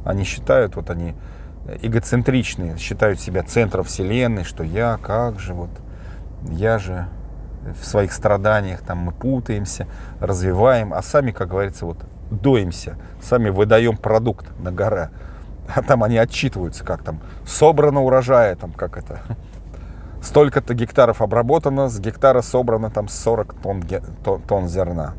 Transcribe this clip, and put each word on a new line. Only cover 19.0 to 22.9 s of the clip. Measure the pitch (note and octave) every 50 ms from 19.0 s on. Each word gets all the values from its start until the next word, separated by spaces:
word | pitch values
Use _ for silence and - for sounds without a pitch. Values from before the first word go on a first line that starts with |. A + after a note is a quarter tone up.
| - - - - - - - - - - - - - - - - - - - - - - - -
столько-то | - - - D3+ D3 C#3+ - D3 - - A#2+
гектаров | A#2 A#2 - - - B2+ A#2 A2 -
обработано, | A2+ G2+ G#2+ A#2 A#2+ A#2 D3 E3 D#3 C#3+ C3+ C#3 C#3 C3
с | A2+ G#2
гектара | G2 A2+ - - - C#3 B2+ B2
собрано | A#2 - - B2+ B2 A#2+ A2+ A2 A2+
там | A2